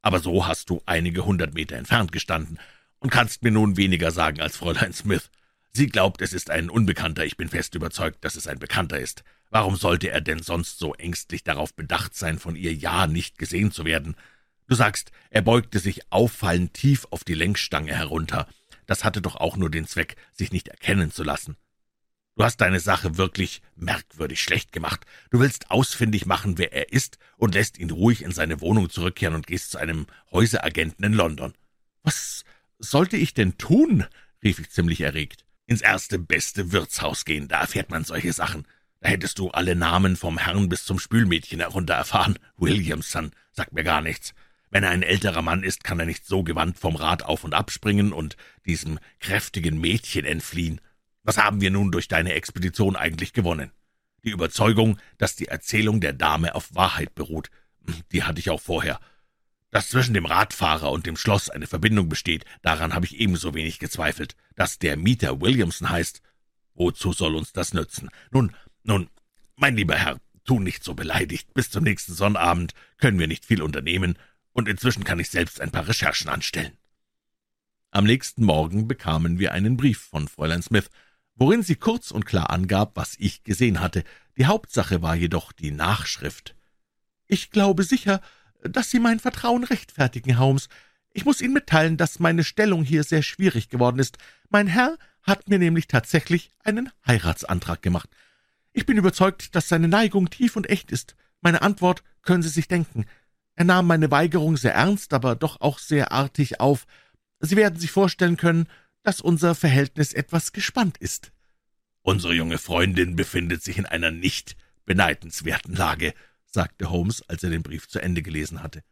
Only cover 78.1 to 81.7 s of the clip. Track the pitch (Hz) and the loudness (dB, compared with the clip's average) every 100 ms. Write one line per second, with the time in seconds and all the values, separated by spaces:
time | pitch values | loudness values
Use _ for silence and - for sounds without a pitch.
78.1 | 127 - - 110 78 78 98 110 - - | 4 0 0 2 4 2 0 -2 -4 -2
79.1 | 80 82 87 95 90 104 123 139 104 - | 0 2 0 0 0 0 4 2 2 -4
80.1 | 78 76 - 78 85 - 107 - _ _ | -6 -6 -4 -2 -2 2 2 2 _ _
81.1 | _ _ _ 131 226 196 | _ _ _ 4 4 2